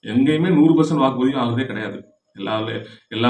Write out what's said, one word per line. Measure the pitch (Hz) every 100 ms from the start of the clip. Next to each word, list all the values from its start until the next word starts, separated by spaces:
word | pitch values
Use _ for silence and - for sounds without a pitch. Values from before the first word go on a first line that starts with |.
| 110
எங்கேயுமே | 117 143 156 180
நூறு | 156 160
பர்சன்ட் | 156 156 151
வாக்குப்பதிவு | 131 120 127 135
ஆகுறதே | 117 117 123
கிடையாது. | 104 107 - - _ _ 101
எல்லா | 104 110
வே-, | 113 113 - - _
எல்லா | 110 120